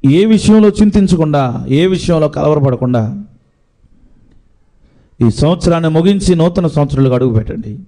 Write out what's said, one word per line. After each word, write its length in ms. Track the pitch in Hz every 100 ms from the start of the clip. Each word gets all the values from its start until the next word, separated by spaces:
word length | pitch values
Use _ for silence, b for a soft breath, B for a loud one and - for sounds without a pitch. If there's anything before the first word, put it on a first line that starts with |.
| 135
ఏ 140 | 156
విషయంలో 440 | 214 220 - 214 214
చింతించకుండా, 960 | 202 214 208 190 175 156 147 131 123 127
ఏ 180 | 135 185
విషయంలో 420 | 180 - 165 151
కలవరపడకుండా 960 | 147 151 151 139 120 123 120 110 101 104 _ _ _ _ _ _ _ _ _ _ _ _ _ _ _ _ _ _ _ 120
ఈ 40 |
సంవత్సరాన్ని 580 | - 143 175 175 170 165
ముగించి 460 | 156 175 202 180
నూతన 320 | 175 165 175 170
సంవత్సరంలోకి 480 | 151 139 135 135
అడుగు 200 | 123 127
పెట్టండి. 440 | 110 113 98 110 104